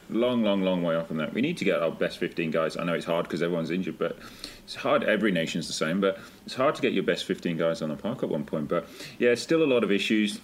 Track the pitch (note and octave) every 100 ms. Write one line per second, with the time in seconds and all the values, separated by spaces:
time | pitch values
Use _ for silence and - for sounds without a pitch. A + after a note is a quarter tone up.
0 | - G#2+ B2 A#2+ G#2+ G2 F#2+ F2+ E2+ E2
1 | E2 D#2+ D2+ - D3 F3+ F#2 E2 D#2+ C#2+
2 | F2+ - E2+ - E2 E2 D#2+ - F2 D#2+
3 | D#2+ E2+ E2 D#2+ E2+ E2+ D#2 F2+ D#2+ -
4 | E2+ - - - - - - - B2+ C#3+
5 | - G#2+ G#2+ E2+ D#2+ E2+ D2+ - D#2+ F#2+
6 | G2 - - - - - C#3 D#3 A#2+ F#2+
7 | F2+ E2+ - F#2 F2+ E2 E2 E2 D#2 D2
8 | G2+ B2+ A2 D#2+ D2 D#2+ D2 E2+ - -
9 | - - A#2+ A#2+ - D#3+ D3+ A#2+ G2+ G2+
10 | - G#2+ G#2 -